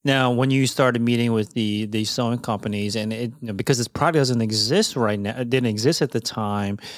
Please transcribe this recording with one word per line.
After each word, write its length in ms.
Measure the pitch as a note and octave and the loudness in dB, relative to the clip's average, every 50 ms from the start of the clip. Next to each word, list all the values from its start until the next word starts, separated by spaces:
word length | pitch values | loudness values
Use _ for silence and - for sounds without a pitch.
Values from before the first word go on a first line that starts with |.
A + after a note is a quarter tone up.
| - | 0
Now, 240 | C#3 C3+ C3+ B2+ B2 | 2 2 4 4 2
when 180 | B2 A#2+ C3 C3+ | 2 2 2 2
you 160 | C3+ C3+ C3 | 4 2 2
started 340 | B2 - - C3 B2+ A#2+ A#2 | 2 2 4 4 4 4 2
meeting 320 | A#2 A#2+ A#2+ A#2 A#2+ A#2 | 2 2 2 2 2 2
with 220 | A2+ A2 G#2 - - | 2 0 0 -2 -2
the, 320 | A#2+ G#2+ G#2 G#2 G#2 A2 | -2 0 0 0 -2 -2
the 180 | G#2 A2+ A2 A2 | -2 -2 -2 -2
sewing 340 | - - C3 A#2+ A#2 A#2+ A#2 | -2 -2 -2 0 0 0 -2
companies, 560 | - A#2+ G#2+ G2 - G#2+ G#2 G2+ G#2 G#2 G#2+ | -2 -4 -4 -2 -2 -4 -2 -2 -2 -2 -2
and 160 | A2 G#2+ A2 | -2 -4 -4
it, 220 | A2 A2+ B2 A2+ - - | -4 -4 -6 -8 -8 -10
you 60 | B2 A2 | -10 -8
know, 40 | G2+ | -6
because 240 | F#2+ - - C3+ A#2+ | -4 0 0 2 0
this 100 | A#2 - | 0 -4
product 280 | - - C#3+ E3+ D#3+ | -2 0 0 2 2
doesn't 260 | D3 C3+ B2+ B2 A#2 | 2 2 2 2 0
exist 540 | A2+ G#2+ A2 G#2+ G#2 A#2 D#3+ G#3 G#3+ - - | 0 0 0 -2 0 2 2 2 0 0 0
right 220 | C3 A2+ G#2 G#2 G2+ | 0 0 0 0 0
now, 120 | G2+ G#2+ A#2 B2+ | -2 -4 -4 -4
it 100 | B2 A#2+ | -2 0
didn't 220 | C3 C3 B2 A2+ | 0 2 2 0
exist 320 | G#2 G#2+ A2+ D3+ E3 - | -2 2 2 0 2 2
at 80 | D3+ B2+ | -2 -2
the 100 | - A2+ | -2 -4
time, 580 | - - - A2+ G#2+ G#2 G#2 G#2 G2+ G2 G2+ - - - - | -4 -4 -4 -4 -2 -2 0 0 -2 -2 -4 -6 -8 -16 -16